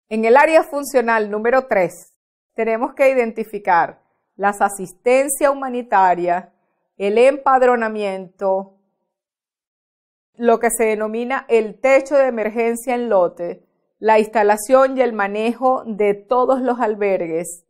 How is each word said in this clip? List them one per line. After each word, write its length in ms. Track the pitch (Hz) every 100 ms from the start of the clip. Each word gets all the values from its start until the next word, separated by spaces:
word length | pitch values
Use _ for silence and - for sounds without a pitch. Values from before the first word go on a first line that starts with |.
| -
en 160 | 220 220
el 120 | 254
área 260 | 311 320
funcional 680 | - 285 277 254 233 226 214
número 380 | 208 226 262 262
tres, 500 | 202 170 - - _ _ _ _
tenemos 400 | - 226 226 233
que 160 | 247 269
identificar 920 | 262 233 226 220 202 202 170 160 - _ _ _ -
las 260 | 202 202
asistencia 920 | 202 196 180 - 247 262 269 - 285
humanitaria, 1000 | 277 269 247 240 208 185 175 175 175 180 _ _ _ _ -
el 200 | 196 214
empadronamiento, 1600 | 254 285 277 262 254 240 220 214 208 190 180 - 196 190 196 _ _ _ _ _ _ _ _ _ _ _ _ _ _ _ _ -
lo 220 | 233 226
que 100 | 233
se 160 | - 220
denomina 600 | 214 214 220 240 269 -
el 320 | 233 220 190
techo 360 | 262 269 277 285
de 120 | 262
emergencia 680 | 233 214 220 233 233 262 247
en 140 | 240
lote, 560 | 196 175 175 170 185 _ _ _ _
la 220 | 208 220
instalación 800 | 214 226 208 214 214 262 269 262
y 40 |
el 120 | 247
manejo 680 | 220 196 202 226 226 254 262 226
de 280 | 202 208
todos 480 | 202 - 247 254 269
los 200 | 254 240
albergues 840 | 226 214 202 190 170 160 175 - _